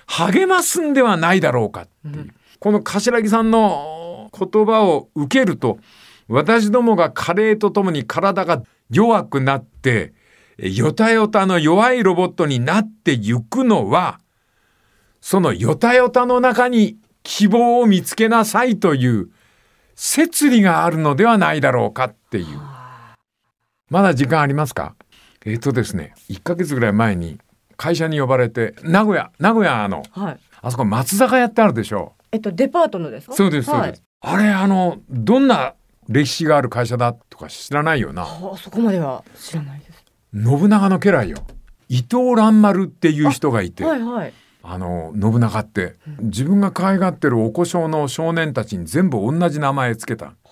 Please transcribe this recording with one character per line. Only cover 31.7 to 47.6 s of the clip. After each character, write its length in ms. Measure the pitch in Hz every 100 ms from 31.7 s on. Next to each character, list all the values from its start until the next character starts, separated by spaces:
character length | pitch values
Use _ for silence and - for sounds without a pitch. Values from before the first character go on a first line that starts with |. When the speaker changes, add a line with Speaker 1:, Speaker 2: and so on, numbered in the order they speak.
Speaker 1:
で 100 | 117
し 80 | -
ょ？ 200 | 101 - _ -
Speaker 2:
え 60 | 226
っ 20 |
と、 120 | 208
デ 160 | 170 269
パ 160 | 349
ー 60 | 320
ト 100 | 190
の 100 | 156
で 120 | 110
す 60 | -
か？ 60 |
Speaker 1:
そ 120 | 254 196
う 40 |
で 140 | 147
す、 20 | 131
そ 120 | 294
う 40 |
で 140 | 156 -
す。 80 | _ _
Speaker 2:
は 160 | - 185
い。 0 |
Speaker 1:
あ 0 |
れ、 120 | 214
あ 180 | 190 196
の、 320 | 190 180 147 -
ど 300 | 123 110 254
ん 80 | 277
な 260 | 185 127 - _ _ -
歴 200 | 131 143
史 180 | - 156
が 120 | 147
あ 40 |
る 80 | 127
会 160 | 123 117
社 120 | 120
だ 160 | 120
と 240 | 120 _ -
か 80 | 76
知 260 | - -
ら 80 | 143
な 140 | 156 151
い 60 |
よ 120 | 78
な。 100 | 80
Speaker 2:
あ、 40 | 80 160 185 190
そ 120 | -
こ 100 | 214
ま 120 | 233
で 80 | 185
は 240 | 143 127 - -
知 200 | - 160
ら 80 |
な 120 | 139 143
い 40 |
で 60 | -
す。 200 | - _ _ _
Speaker 1:
信 360 | 104 113 143 202
長 200 | 208 196
の 100 | 190
家 120 | 202
来 180 | 160 98
よ。 80 | - - - - _ -
伊 140 | 123
藤 320 | 120 247 254 226
蘭 240 | 220 214
丸 220 | 208 185
っ 40 | 175
て 220 | - 165
い 160 | 147 147
う 60 |
人 200 | 131 151
が 100 | 117
い 100 | 90
て、 120 | -
Speaker 2:
あ、 40 | 320
は 80 | 277
い、 40 |
は 240 | 226 240 151
い。 60 | - _ _
Speaker 1:
あ 140 | 87 90
の、 340 | 90 87 82 104
信 200 | 104 117
長 200 | 117 107
っ 60 | 104
て、 300 | 104 90 - 156 143
Speaker 2:
う 20 |
ん。 40 | 113
Speaker 1:
自 180 | 92 139
分 160 | 202
が 100 | 202
可 160 | - 190
愛 120 | 190
が 100 | 185
っ 40 | 143
て 120 | 147
る 100 | 120
お 120 | 110
小 140 | 139